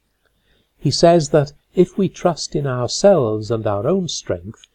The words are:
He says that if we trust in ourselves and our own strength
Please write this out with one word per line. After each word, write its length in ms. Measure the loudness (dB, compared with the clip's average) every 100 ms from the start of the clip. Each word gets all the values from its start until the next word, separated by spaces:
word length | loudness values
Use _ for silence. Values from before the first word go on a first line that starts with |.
| _ _ _ _ _ _ _ _
He 140 | -4
says 380 | 2 4 4 4
that 220 | 0 0 -6 _
if 240 | 0 0 0
we 100 | -4
trust 460 | -2 -4 -4 -6
in 100 | -6
ourselves 840 | -4 -4 -6 2 4 4 2 -2 -4
and 160 | -4 -2
our 220 | -4 -2
own 180 | -2 -4
strength 560 | -8 -8 -8 -10 -18 _